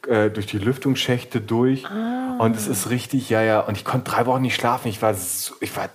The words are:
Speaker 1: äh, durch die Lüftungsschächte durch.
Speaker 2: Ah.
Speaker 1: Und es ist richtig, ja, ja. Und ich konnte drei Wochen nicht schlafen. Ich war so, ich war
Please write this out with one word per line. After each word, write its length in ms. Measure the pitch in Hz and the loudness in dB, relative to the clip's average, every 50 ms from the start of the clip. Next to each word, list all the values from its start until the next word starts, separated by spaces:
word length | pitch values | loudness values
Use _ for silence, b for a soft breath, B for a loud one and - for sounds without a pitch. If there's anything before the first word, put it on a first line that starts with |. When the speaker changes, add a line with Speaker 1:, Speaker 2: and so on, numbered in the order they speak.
| - - | 0 2
Speaker 1:
äh, 220 | 120 110 107 107 | 4 4 4 2
durch 160 | 104 110 98 | 2 -2 -6
die 120 | - - 104 | -4 -4 0
Lüftungsschächte 800 | 95 117 135 - - 139 131 - - - 123 117 - - - 120 | 0 0 0 2 0 0 0 2 2 0 0 0 -2 -4 -4 -4
durch. 460 | 104 104 113 113 123 131 135 131 - | -2 0 2 4 4 4 2 0 -2
Speaker 2:
Ah. 520 | - 196 214 226 233 247 254 262 262 254 247 | -8 -6 -4 -4 -2 -4 -4 -4 -4 0 2
Speaker 1:
Und 180 | 113 113 - | 2 2 2
es 100 | - - | 2 -2
ist 240 | - 131 - - 107 | -2 -2 -2 -2 -2
richtig, 400 | 120 123 - - - 131 123 - | -2 -4 -2 -2 -2 -2 0 2
ja, 100 | 113 110 | 2 2
ja. 180 | 110 110 107 107 | 4 4 4 2
Und 160 | - - 104 | 2 0 -4
ich 80 | - - | -4 -4
konnte 260 | - - 127 120 - | -2 -2 -2 -2 0
drei 160 | - - 120 | 0 0 2
Wochen 160 | 123 127 131 | 2 2 2
nicht 140 | 131 120 - | 2 0 0
schlafen. 320 | - - 120 120 120 - 120 | 0 0 0 0 0 -2 -4
Ich 120 | 101 - | -4 2
war 140 | 113 110 110 | 2 2 2
so, 400 | 101 92 - - - - - - - | 0 -4 -6 -6 -6 -6 -8 -8 -8
ich 160 | - 107 - | -8 -6 -6
war 120 | 104 98 - - | -6 -8 -8 -10